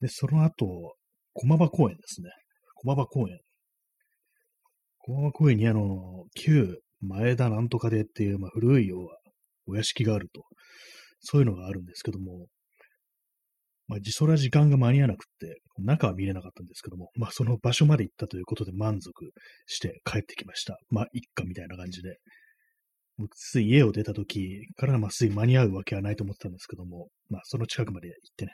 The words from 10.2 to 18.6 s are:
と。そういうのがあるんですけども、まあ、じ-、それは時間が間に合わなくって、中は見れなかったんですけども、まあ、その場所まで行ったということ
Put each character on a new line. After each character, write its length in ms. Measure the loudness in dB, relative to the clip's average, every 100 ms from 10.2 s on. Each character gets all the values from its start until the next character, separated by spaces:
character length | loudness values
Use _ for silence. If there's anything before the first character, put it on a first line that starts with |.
| -4
と。 120 | -18 -20 _ _ -20 -20 -20 -20 _
そ 180 | 0 2
う 20 |
い 40 |
う 20 | 2
の 80 |
が 120 | 0 -8
あ 60 |
る 100 | -10
ん 20 |
で 100 | -12
す 80 | -12
け 100 | -10
ど 60 | -8
も、 280 | -10 -14 -20 _ _ _ _ _ _ _ _ _ _ _ _ _ -10
ま 80 | -8
あ、 40 |
じ-、 100 | -6
そ 140 | 0 4
れ 60 |
は 40 | 4
時 140 | 4
間 200 | 6 6
が 60 | 6
間 160 | 6
に 60 | 6
合 40 |
わ 60 | 4
な 80 | 0
く 80 |
っ 140 | -8 -16
て、 200 | -16 -16 _ -6
中 280 | 0 2 0
は 80 |
見 100 | 0
れ 80 | -4
な 80 | -4
か 80 | -10
っ 20 | -18
た 60 |
ん 40 | -20
で 80 |
す 80 | -16
け 80 | -16
ど 60 | -16
も、 140 | -12
ま 140 | -8 -6
あ、 20 |
そ 140 | -2
の 120 | -2 0
場 160 | 0
所 120 | 4
ま 120 | 6 4
で 80 |
行 80 | 0
っ 20 | -6
た 100 | -10
と 100 | -8
い 40 |
う 60 | -8
こ 80 |
と 100 | -6